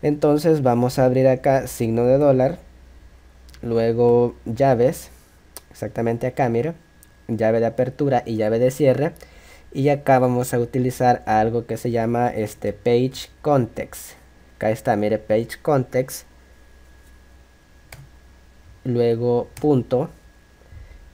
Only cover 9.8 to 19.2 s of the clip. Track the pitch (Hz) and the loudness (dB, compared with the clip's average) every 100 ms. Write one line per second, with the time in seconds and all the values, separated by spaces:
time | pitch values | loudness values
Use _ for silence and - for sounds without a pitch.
9.8 | 139 143 143 131 127 123 123 123 117 131 | 0 0 2 2 4 0 -2 -2 -2 -2
10.8 | 127 123 123 120 - 107 110 117 113 110 | -4 0 2 2 0 0 2 -2 -6 -8
11.8 | 120 117 113 117 120 - 104 - - 98 | -4 -2 -2 0 -2 -2 -8 -6 -8 -4
12.8 | - 120 127 - - - - 143 113 - | 0 2 0 -4 -18 -8 0 0 0 -6
13.8 | - - - - - - - - 104 110 | -14 -14 -20 -20 -20 -20 -20 -6 -4 -2
14.8 | - 107 104 107 - 107 117 - - 143 | -2 0 0 -2 -2 -2 -2 -8 -2 -2
15.8 | 127 127 131 - - - - - - - | 0 -4 -4 -8 -18 -20 -20 -20 -20 -20
16.8 | - - - - - - - _ _ - | -20 -20 -20 -20 -20 -20 -20 _ _ -20
17.8 | - - - - - - - _ - - | -20 -20 -20 -20 -20 -20 -20 _ -20 -14
18.8 | 127 120 117 117 | -6 0 0 0